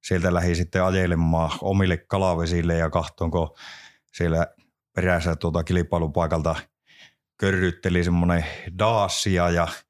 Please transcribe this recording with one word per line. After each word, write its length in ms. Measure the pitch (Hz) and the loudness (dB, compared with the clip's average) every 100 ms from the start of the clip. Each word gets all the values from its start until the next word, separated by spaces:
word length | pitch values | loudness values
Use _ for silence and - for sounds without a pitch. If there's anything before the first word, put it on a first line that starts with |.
sieltä 320 | - 92 90 | -2 0 2
lähdin 220 | 87 87 85 | 2 2 0
sitten 280 | 87 95 | 0 0
ajelemaan 640 | 92 92 90 85 82 82 80 - | 2 2 2 2 2 2 0 -4
omille 360 | - 98 95 85 | -2 2 2 0
kalavesille 760 | _ 98 95 85 82 87 85 | _ 0 0 0 0 0 0
ja 160 | 82 82 | 0 0
kahtoon, 400 | 85 80 - 82 | -2 -4 -6 -2
kun 240 | 85 82 - - - - _ _ | -2 -2 -6 -20 -20 -20 _ _
siellä 340 | - 85 80 85 _ _ _ _ | -4 0 0 -2 _ _ _ _
perässä 420 | - 90 87 87 80 | -2 0 2 0 -2
tuota 280 | 85 82 | -2 -2
kilpailupaikalta 920 | 80 90 82 87 82 73 82 82 78 80 - _ _ - - _ _ _ | 0 0 0 -2 -2 -2 -2 0 -2 -4 -8 _ _ -20 -20 _ _ _
körrytteli 680 | 98 95 92 85 92 87 | -2 0 0 -2 0 0
semmonen 420 | 87 87 87 85 80 - - 90 | 2 2 2 2 -2 -8 -14 0
Dacia 720 | 104 113 101 - - 92 87 | 2 2 0 -2 0 2 2
ja 180 | 85 82 - _ | 2 0 -4 _